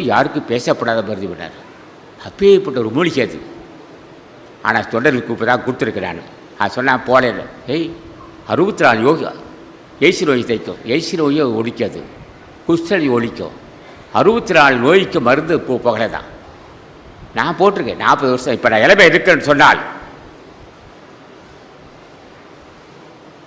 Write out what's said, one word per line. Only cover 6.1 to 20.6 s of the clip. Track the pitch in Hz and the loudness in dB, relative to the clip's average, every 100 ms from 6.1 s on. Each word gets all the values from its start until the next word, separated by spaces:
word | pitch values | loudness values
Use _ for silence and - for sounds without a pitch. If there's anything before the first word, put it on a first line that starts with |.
| 85 - - - - | -10 -16 -20 -20 -6
அது | 101 127 | -4 -2
சொன்னா | 131 131 | -2 -2
போல, | - 127 127 95 - - - | 2 2 2 -4 -10 -14 -8
"ஏய், | 151 165 - - - - - - | -6 -6 -12 -20 -20 -20 -18 -4
அறுபத்தி | 117 190 - | -2 0 2
நாலு | 143 113 | 2 4
யோகா | 120 160 117 - - - - - - - | 2 0 -4 -12 -18 -20 -20 -20 -20 0
எய்ட்ஸ் | 147 190 165 | 0 2 0
நோய் | 127 110 | 0 -2
தைக்கும், | 110 - 90 | -4 -6 -12
எய்ட்ஸ் | - 143 160 170 | -4 -4 -4 -2
நோயை | 147 147 139 110 | 0 0 0 -2
ஒழிக்காது, | 117 - 101 85 82 - - - - - - | -4 -6 -6 -8 -16 -20 -20 -20 -20 -10 -2
குஷ்டநோய் | 170 165 196 143 120 | -2 0 -2 0 -2
ஒழிக்கும், | 117 113 87 - - - - - - 110 | -2 -8 -12 -14 -20 -20 -20 -20 -4 0
அறுபத்தி | 151 233 - 170 | 2 2 2 4
நாலு | 139 123 | 4 4
நோய்க்கு | 127 190 180 165 | 4 4 2 0
மருந்து | 123 131 156 151 - | 2 0 0 -4 -2
பு-, | 123 | -2
புகழை | 120 110 110 | -2 -2 -4
தான்." | 80 - - - - - - - - - - - | -6 -14 -20 -20 -20 -20 -20 -20 -20 -20 -20 -8
நான் | 113 135 160 | -4 -4 2
போட்டிருக்கேன் | 196 190 123 90 | 2 2 -4 -2
நாற்பது | 113 143 135 | 0 2 2
வருஷம். | 127 - 113 | 0 -2 -2
இப்போ | 120 | 2
நான் | 110 135 | 4 4
இளமை | 196 175 | 6 6
இருக்கிறேன்னு | 160 185 156 123 | 4 2 2 2
சொன்னால் | 143 143 95 - - - - - - - - | 6 6 4 -2 -14 -18 -20 -20 -20 -20 -20